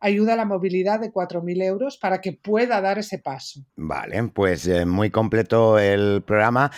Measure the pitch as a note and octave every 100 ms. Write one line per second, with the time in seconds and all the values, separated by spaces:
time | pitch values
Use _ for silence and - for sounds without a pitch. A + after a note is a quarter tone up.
0 | G3+ G3+ A3 A3+ G#3 F#3+ F#3+ F#3 F#3+ A3
1 | A3 F#3+ F3 F3 F3 F3+ F#3+ F#3+ C4+ -
2 | F#3+ F#3 F#3+ C#3 G#3 G#3+ B3 G#3 G3 G#3
3 | G#3 F3+ C#3+ C3+ - C#3 - - D#2+ C#2
4 | G#1+ F#2+ A2+ - F#2+ E2 F2 F2 F2 F#2+
5 | G#2+ G#2+ A2 A2 - A2+ A2+ G#2+ G2+ G2+
6 | G2+ G2+ - G#2+ A2+ B2 C#3+